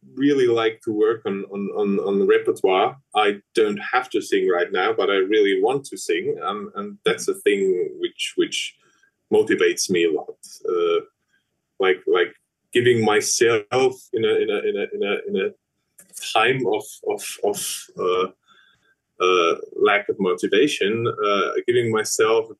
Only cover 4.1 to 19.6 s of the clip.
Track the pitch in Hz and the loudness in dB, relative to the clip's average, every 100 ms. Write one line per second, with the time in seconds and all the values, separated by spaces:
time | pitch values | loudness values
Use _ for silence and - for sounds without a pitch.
4.1 | 110 98 101 92 90 90 95 92 90 95 | -6 0 0 2 0 0 0 0 0 0
5.1 | 98 95 110 101 95 104 139 135 98 - | 2 2 4 4 4 2 0 -6 -14 -4
6.1 | 180 104 - 170 208 - - - - - | -4 -2 -6 -6 -6 -8 -10 -12 -4 -4
7.1 | - - 95 - 101 95 90 87 69 87 | -2 -4 -2 0 2 2 0 -2 -4 -8
8.1 | - - - 85 - - - _ _ _ | -6 -10 -2 -2 -2 -8 -12 _ _ _
9.1 | _ _ 107 107 101 90 87 - 90 85 | _ _ 0 2 2 2 0 -2 2 2
10.1 | 76 - - - - - 90 87 85 - | 0 -6 -16 -20 -12 -4 0 0 0 -4
11.1 | _ _ _ _ _ _ _ 95 92 - | _ _ _ _ _ _ _ 0 0 2
12.1 | 87 87 - _ _ _ 123 120 117 110 | 0 0 -4 _ _ _ 2 4 4 4
13.1 | 104 101 - 117 113 104 127 131 127 - | 2 0 2 2 2 0 2 2 0 -8
14.1 | 117 110 107 104 101 107 101 104 104 101 | -2 0 0 0 -2 -2 -2 -4 -4 -4
15.1 | 98 - 101 98 - _ _ _ _ - | -4 -4 -2 -4 -6 _ _ _ _ -20
16.1 | - - 113 110 131 110 104 - - 107 | -14 -4 0 2 2 0 -4 -6 -10 -6
17.1 | 101 - - 104 98 - - - - 95 | -6 -6 -4 -4 -2 -6 -10 -14 -6 -2
18.1 | 92 92 - _ _ _ _ _ _ _ | 0 -2 -6 _ _ _ _ _ _ _
19.1 | _ 90 92 82 - | _ 2 4 2 0